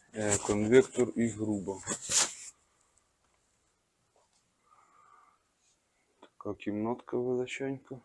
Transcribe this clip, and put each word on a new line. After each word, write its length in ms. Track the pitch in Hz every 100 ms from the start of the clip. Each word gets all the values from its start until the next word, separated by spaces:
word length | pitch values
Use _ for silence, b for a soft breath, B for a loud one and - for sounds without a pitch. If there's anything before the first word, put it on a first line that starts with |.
| _
Е, 240 | 107 107 104
конвектор 760 | - 104 107 127 131 - 117 -
і 120 | 117
груба. 480 | 104 110 104 95 95 - - - - - - - - _ _ _ _ _ _ _ _ _ _ _ _ _ _ _ _ _ _ _ _ b b b b b b b b _ _ _ _ _ _ _ _
Така 360 | - - 104 98
кімнатка 640 | - 104 110 123 - 120
величенька. 840 | 123 123 127 - 135 135 - 131